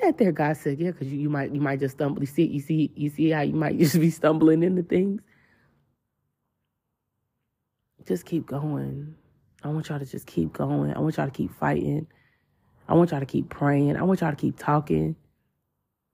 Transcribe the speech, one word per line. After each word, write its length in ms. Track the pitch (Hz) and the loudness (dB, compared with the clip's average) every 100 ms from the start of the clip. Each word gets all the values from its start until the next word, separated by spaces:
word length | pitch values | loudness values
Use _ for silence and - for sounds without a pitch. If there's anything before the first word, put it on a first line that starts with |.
that 140 | 403 311 | 2 4
there." 120 | 202 | 2
God 240 | 156 151 156 | 2 0 0
said, 220 | 151 139 | -4 -2
"Yeah, 120 | 170 | -4
'cause 160 | 175 135 | -4 -6
you, 100 | 143 | -4
you 120 | 147 | -2
might, 240 | 147 139 | -2 -4
you 60 | 143 | -2
might 200 | 143 139 | -2 0
just 160 | 135 - | -2 -2
stumble. 260 | 143 - | -2 -2
You 60 | 139 | -2
see, 180 | - 165 | 0 0
you 140 | 147 | 0
see, 320 | - 156 143 - | -2 0 0 -2
you 140 | 147 | -6
see 220 | - 160 | 0 0
how 100 | 156 | 2
you 140 | 143 151 | 0 0
might 220 | 151 151 | -2 2
<laughs> 20 | |
just 200 | 147 165 | 2 4
be 120 | 165 | 2
stumbling 520 | - 156 160 156 160 | 2 2 4 6 6
into 200 | 175 180 | 4 0
things?" 380 | 170 180 196 202 - _ _ _ _ _ _ _ _ _ _ _ _ _ _ _ _ _ _ _ _ _ _ _ _ _ _ _ - | 0 0 0 -2 -10 _ _ _ _ _ _ _ _ _ _ _ _ _ _ _ _ _ _ _ _ _ _ _ _ _ _ _ -6
Just 200 | 185 - | -6 -4
keep 200 | 165 127 | -6 -4
going. 680 | 139 151 139 135 135 151 160 _ _ _ _ | -6 -4 -4 -6 -8 -12 -16 _ _ _ _
I 60 | 147 | -6
want 200 | 156 151 | -6 -6
y'all 100 | 143 | -8
to 60 | 135 | -8
just 220 | - - | -10 -8
keep 260 | - 156 | -4 -4
going. 400 | - 139 143 143 | -2 -2 -2 -2
I 60 | - | -2
want 180 | 151 156 | -2 -2
y'all 80 | 143 | -4
to 60 | |
keep 200 | - - | -4 -8
fighting. 560 | - 151 147 147 147 160 _ _ _ _ _ _ _ - | -4 -2 -2 -2 -4 -6 _ _ _ _ _ _ _ 0
I 60 | |
want 180 | 165 175 | 4 4
y'all 80 | 147 | 2
to 60 | 135 | -2
keep 240 | - - | -4 -4
praying. 480 | - 143 143 143 - | 0 2 4 4 2
I 60 | |
want 180 | 180 190 | 2 2
y'all 80 | 165 | 0
to 80 | 147 | 0
keep 200 | 156 139 | -2 -2
talking. 580 | - 147 143 156 156 160 _ _ _ _ _ _ _ _ _ | 0 0 2 0 0 -4 _ _ _ _ _ _ _ _ _